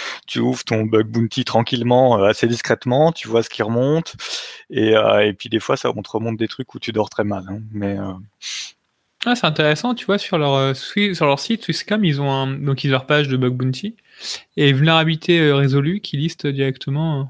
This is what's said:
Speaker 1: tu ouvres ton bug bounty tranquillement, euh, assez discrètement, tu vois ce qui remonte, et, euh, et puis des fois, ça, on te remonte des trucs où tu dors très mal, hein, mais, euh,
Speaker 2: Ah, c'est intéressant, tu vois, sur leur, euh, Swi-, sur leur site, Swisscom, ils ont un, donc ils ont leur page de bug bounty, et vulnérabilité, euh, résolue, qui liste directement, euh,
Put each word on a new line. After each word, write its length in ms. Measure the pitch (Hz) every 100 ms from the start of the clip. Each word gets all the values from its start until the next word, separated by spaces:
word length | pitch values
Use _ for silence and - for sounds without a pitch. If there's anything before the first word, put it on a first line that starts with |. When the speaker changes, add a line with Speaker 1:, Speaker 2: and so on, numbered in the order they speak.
| - - -
Speaker 1:
tu 100 | 120
ouvres 240 | 120 127
ton 220 | - 113
bug 240 | 110 110 110
bounty 360 | 117 113 -
tranquillement, 760 | 123 113 117 123 120 123 131 110
euh, 60 | 98
assez 200 | 110 117
discrètement, 640 | 117 - 117 123 127 160
tu 160 | 160 110
vois 160 | 113
ce 80 | 113
qui 140 | -
remonte, 500 | 107 117 135 160 - - - - - - -
et, 240 | 127 110
euh, 320 | 107 107 104 104
et 60 |
puis 160 | 95 113
des 100 | 110
fois, 180 | - 135
ça, 140 | 123 117
on 60 |
te 80 | -
remonte 260 | 110 113 110
des 100 | 110
trucs 260 | - 131
où 60 | -
tu 140 | -
dors 180 | 110 104
très 140 | -
mal, 180 | 104 98 95
hein, 100 | 101 110
mais, 260 | 107 101 98
euh, 140 | 98 92 104 _ - - - - _ _ _ _
Speaker 2:
Ah, 100 | 240
c'est 120 | 240 165
intéressant, 480 | 151 151 151 240 240
tu 80 | -
vois, 120 | 196
sur 200 | - 170
leur, 160 | 143
euh, 200 | 135 135
Swi-, 420 | 131 - - 202 180
sur 100 | 151
leur 140 | 139
site, 240 | - -
Swisscom, 400 | - - - 208
ils 160 | 185 143
ont 100 | 143
un, 160 | 135 135
donc 380 | 139 143 135
ils 60 | 143
ont 20 |
leur 140 | 131 131
page 200 | 147 143
de 100 | 127
bug 180 | 127
bounty, 420 | 127 127 127 208 - _ - - - - -
et 160 | 143
vulnérabilité, 680 | 135 160 160 160 160 - 170
euh, 160 | 151 139
résolue, 440 | 139 139 143 196
qui 160 | - 139
liste 300 | 160 - 147
directement, 720 | 139 135 131 - 143 147
euh, 40 | 135